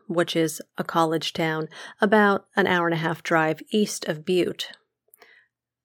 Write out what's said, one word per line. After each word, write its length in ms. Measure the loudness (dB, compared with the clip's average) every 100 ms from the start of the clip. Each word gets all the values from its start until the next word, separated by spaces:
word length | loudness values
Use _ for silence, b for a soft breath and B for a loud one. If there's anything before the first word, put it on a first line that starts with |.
| -4
which 260 | -2 0
is 260 | 0 -2 -4 -14 -10
a 60 |
college 480 | -4 0 2 0 -4
town 360 | -4 -2 -2 -8 B B B
about 460 | 4 6 6 2 -2 -2
an 100 | 2
hour 220 | 2 2
and 60 |
a 40 | 0
half 240 | -2 -4
drive 400 | 0 2 2 -2 -2
east 380 | 0 0 -4 -6
of 160 | -6
Butte. 480 | -2 0 0 -4 -12 -12 _ _ _ b b b b _ _ _